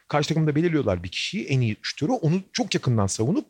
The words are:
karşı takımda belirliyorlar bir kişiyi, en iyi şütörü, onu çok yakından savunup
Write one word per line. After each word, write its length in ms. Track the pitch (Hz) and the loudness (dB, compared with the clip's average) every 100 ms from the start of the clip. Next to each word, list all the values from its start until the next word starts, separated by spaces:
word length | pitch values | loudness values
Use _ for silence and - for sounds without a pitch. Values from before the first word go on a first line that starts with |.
| - | -2
karşı 220 | 151 - | -2 2
takımda 260 | 165 156 147 | 2 2 2
belirliyorlar 480 | 175 156 110 90 | 2 2 2 0
bir 60 | 87 | -2
kişiyi, 360 | - - 208 - | -8 -6 -6 -2
en 160 | 131 | 0
iyi 140 | 117 107 | 2 -2
şütörü, 300 | - - 165 | -8 -4 -2
onu 300 | 254 151 185 - | 0 2 0 -2
çok 200 | - 220 170 | -4 -2 0
yakından 320 | 131 113 98 | 0 2 0
savunup 380 | - 113 262 | 0 0 0